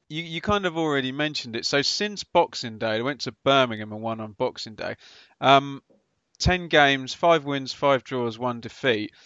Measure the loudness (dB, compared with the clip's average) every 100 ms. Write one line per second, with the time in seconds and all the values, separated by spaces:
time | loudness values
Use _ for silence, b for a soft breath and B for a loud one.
0 | _ -10 -8 -4 0 0 0 0 0 0
1 | 0 -4 -4 -4 -8 -6 -2 0 0 -2
2 | -4 -6 0 2 2 -2 -10 -4 -2 0
3 | -2 -4 -10 -2 2 4 4 -2 -8 -8
4 | -8 -8 -10 -4 -4 -4 -14 -8 -8 -8
5 | b b b _ 6 6 4 -6 -16 _
6 | _ _ _ _ 0 0 2 4 6 4
7 | -4 2 4 4 2 -4 -6 -2 2 2
8 | 0 -4 -4 -4 -6 -6 -12 -4 0 0
9 | -2 b